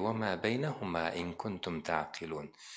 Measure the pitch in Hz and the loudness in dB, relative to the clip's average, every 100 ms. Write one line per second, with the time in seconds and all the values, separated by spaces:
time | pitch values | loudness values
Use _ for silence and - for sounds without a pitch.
0 | 101 110 107 92 107 123 151 135 98 82 | 2 2 2 2 2 2 2 0 0 2
1 | 82 - 87 82 90 87 - 82 80 80 | 2 2 -2 -2 -4 -2 -2 -2 2 2
2 | 76 - 82 78 76 - - | 0 -4 -6 -4 -6 -12 -16